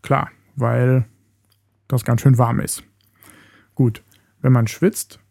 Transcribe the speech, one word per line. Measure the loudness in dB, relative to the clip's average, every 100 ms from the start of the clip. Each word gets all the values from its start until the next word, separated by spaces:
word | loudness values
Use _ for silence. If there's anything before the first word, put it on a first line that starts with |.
Klar, | -2 -4 -4 _ _ -6
weil | -2 0 0 0 -2 _ _ _ _ _ _ _ _
das | -6 -2
ganz | 2
schön | 4 4
warm | 2 0
ist. | -4 -10 -14 _ _ _ -20 -20 _ _ _ -2
Gut, | -2 -2 _ _ _ _
wenn | 2
man | 2 0
schwitzt | 0 -2 -2 -14 -18 _